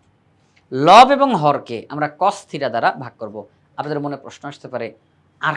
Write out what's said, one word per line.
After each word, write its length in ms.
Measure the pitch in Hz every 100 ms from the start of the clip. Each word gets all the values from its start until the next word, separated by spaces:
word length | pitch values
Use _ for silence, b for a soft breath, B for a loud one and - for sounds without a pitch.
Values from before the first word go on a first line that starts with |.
| _ _ _ _ _ _ _
লব 380 | 127 151 208 254
এবং 240 | 277 277
হরকে 520 | 202 151 135 - 113 -
আমরা 180 | 147 147 147
cos 180 | 190 - -
theta 180 | 156 135
দ্বারা 240 | 117 156
ভাগ 200 | 135 123 -
করব। 180 | 107 107 98 _ _ -
আপনাদের 240 | 143 147
মনে 120 | 143 139
প্রশ্ন 320 | - - 147
আসতে 200 | 143 -
পারে, 260 | 123 113 - _ _ _ _
আর 140 | 151